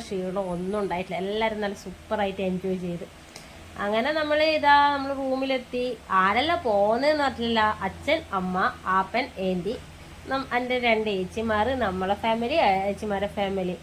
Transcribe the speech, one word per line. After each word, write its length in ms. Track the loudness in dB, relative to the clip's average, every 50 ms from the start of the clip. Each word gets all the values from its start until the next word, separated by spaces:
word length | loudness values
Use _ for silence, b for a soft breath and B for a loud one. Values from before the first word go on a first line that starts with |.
| -2
ക്ഷീണോ 380 | -4 -4 -4 -4 -2 -2 -2 -2 -2 -4
ഒന്നും 220 | -4 -4 -2 -2 -2
ഉണ്ടായിട്ടില്ല. 380 | -2 -2 -2 -4 -4 -4 -4 -4
എല്ലാവരും 380 | -4 -2 -2 0 -2 -2 -2 -2 -4
നല്ല 120 | -4 -4 -6
സൂപ്പറായിട്ട് 600 | -12 -14 -14 -12 -8 -4 -2 0 0 0 0 -2 -2 -2
എൻജോയ് 300 | -2 -2 -2 -2 -2 -2 -4
ചെയ്ത്. 220 | -6 -6 -6 -8 -12 -16 -20 -20 B B B B B B B B B -8 -4 -2
അങ്ങനെ 260 | 0 2 2 2 2 0 0
നമ്മൾ 200 | 0 2 2 4 4 4 4
ഇതാ 180 | 4 6 8 8 8 8 6 4
നമ്മൾ 160 | 2 -2 -4 -4 -2
റൂമിലെത്തി. 640 | -2 -2 0 0 0 0 -2 -2 -4 -4 -4 -4 -4 -4 -6 -8 -4 0 2 4
ആരെല്ലാം 360 | 4 4 4 2 2 2 0 0 2
പോന്നേന്ന് 580 | 2 4 4 4 4 4 4 4 2 4 4 2 0
അറിയില്ല. 320 | 0 -2 -2 0 2 4 4 2 2 0 -4
അച്ഛൻ, 320 | -6 -6 -4 0 0 0 0 0 -2 -4 -2
അമ്മ, 180 | -2 0 0 0 0 0 -2 -4 -2 0 2 2
ആപ്പൻ, 280 | 2 0 0 -2 -2 -4 -4 -4 -2 0
ഏന്റി, 260 | 0 0 -2 -4 -4 -6 -8 -14 -18 -18 -18 -18 -18 -12 -6 -4
നം-, 180 | -4 -4 -2 -2 -2 -2
എൻ്റെ 180 | 0 0 0 2 2 2
രണ്ട് 220 | 2 2 2 0 0 -2
ഏച്ചിമാർ, 500 | -2 -4 -4 -4 -2 0 2 2 2 2 0 0 0
നമ്മളെ 300 | 0 0 0 0 0 0 0 0
ഫാമിലി, 340 | 0 0 0 0 0 2 4 4 4 4 2 2 -2
ഏച്ചിമാരെ 380 | -2 -4 -4 -4 -2 -2 -2 -4 -2 -2
ഫാമിലി. 380 | -2 -2 -2 -2 -2 -4 -4 -6